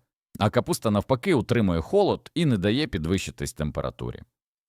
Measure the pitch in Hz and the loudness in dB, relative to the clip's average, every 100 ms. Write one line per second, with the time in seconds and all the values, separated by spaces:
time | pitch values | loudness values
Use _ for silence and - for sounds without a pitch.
0 | _ _ _ - - 120 104 - 113 104 | _ _ _ -2 0 2 0 -2 0 0
1 | - 131 196 139 - 117 98 82 - 202 | 2 0 2 0 2 2 2 0 2 2
2 | 175 - - 160 165 107 101 127 151 95 | 2 0 -4 -2 0 2 2 0 -2 -2
3 | 78 92 - - 69 - 76 71 64 - | 0 -2 -2 -8 -8 -4 -4 -4 -6 -6
4 | 60 - - _ _ _ | -10 -10 -18 _ _ _